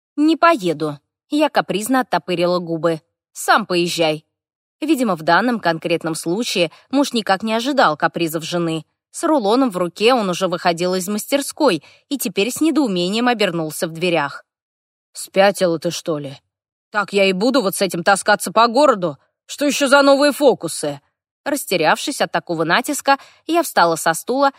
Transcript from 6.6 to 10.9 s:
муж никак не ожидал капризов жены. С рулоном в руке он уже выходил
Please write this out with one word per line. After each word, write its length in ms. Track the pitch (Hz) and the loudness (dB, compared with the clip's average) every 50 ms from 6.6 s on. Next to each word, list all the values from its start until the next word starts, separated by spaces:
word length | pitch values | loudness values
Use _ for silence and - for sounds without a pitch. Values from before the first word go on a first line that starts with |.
| 170 151 - - _ _ | -2 -2 -4 -8 _ _
муж 220 | 262 277 285 - - | -2 -2 0 0 -2
никак 320 | 233 202 - 190 185 220 | -2 0 0 -2 -2 -2
не 100 | 220 220 | -2 -2
ожидал 420 | 226 233 269 294 254 233 165 151 | -2 -2 0 2 4 4 4 2
капризов 460 | - - 165 - 175 170 160 156 165 160 | 2 -2 -2 -2 -2 -4 -4 -4 -6 -6
жены. 420 | 160 175 175 170 165 160 160 156 _ _ _ _ _ - | -6 -4 -4 -2 -4 -4 -6 -8 _ _ _ _ _ -10
С 100 | - - | -6 -2
рулоном 480 | 330 311 285 208 196 226 262 277 247 | 0 0 2 2 2 2 2 2 0
в 60 | 180 | 0
руке 380 | 180 180 170 - - 202 226 262 | -4 -6 -6 -4 0 2 2 2
он 140 | 240 208 185 | 2 2 -2
уже 200 | 170 - 190 175 | -2 -2 -2 -2
выходил 480 | 175 170 - 185 175 165 180 180 | -2 -2 0 -2 0 0 -2 -2